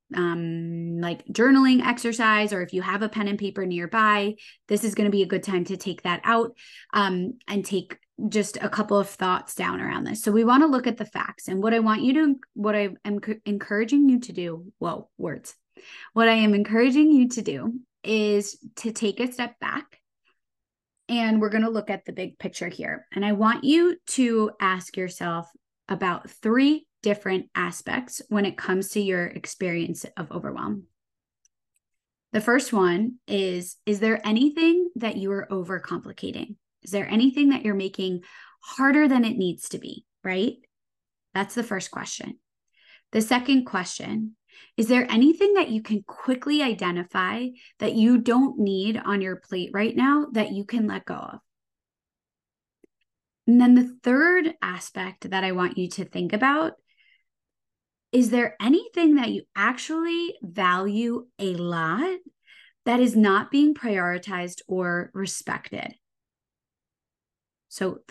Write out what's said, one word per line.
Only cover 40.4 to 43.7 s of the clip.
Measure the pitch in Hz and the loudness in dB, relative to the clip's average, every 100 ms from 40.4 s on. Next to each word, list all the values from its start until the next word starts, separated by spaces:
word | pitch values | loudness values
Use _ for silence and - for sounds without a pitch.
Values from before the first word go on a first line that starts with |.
| 233 - _ _ _ _ _ _ _ | -2 -4 _ _ _ _ _ _ _
That's | 190 208 | -6 -6
the | 240 | -6
first | 226 190 - | -6 -6 -8
question. | - - - - - _ _ _ _ _ _ _ | -12 -12 -12 -14 -16 _ _ _ _ _ _ _
The | 220 | -2
second | 220 247 247 269 | 0 0 2 2
question, | 254 | 2